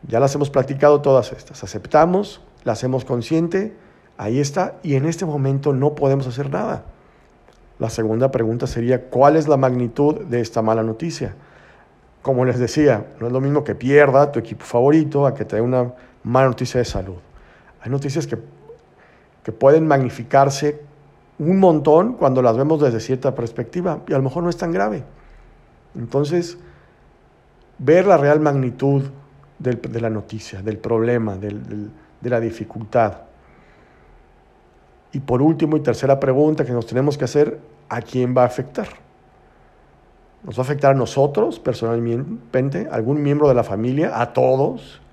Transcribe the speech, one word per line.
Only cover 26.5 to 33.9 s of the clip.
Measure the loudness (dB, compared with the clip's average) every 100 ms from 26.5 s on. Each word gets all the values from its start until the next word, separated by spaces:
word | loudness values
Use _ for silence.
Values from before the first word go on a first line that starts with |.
| -12 -20 -20 _ _ _ _ _ _ _ _ _ -6
ver | 4 4 6
la | 4
real | 6 4
magnitud | 2 0 -2 -2 0 0 -2 -12 -20 -20 -20 _
del, | -4 -4
de | -6 -6
la | -4
noticia, | -6 -8 -14 -14 -10
del | -8 -8
problema, | -2 0 0 0 -2 -6
del, | -8 -10 -10
del, | -12 -12 -16 _ _
de | -4
la | -2
dificultad. | -2 -6 -12 -12 -4 0 0 -2 -20 _ _ -20 _ _ _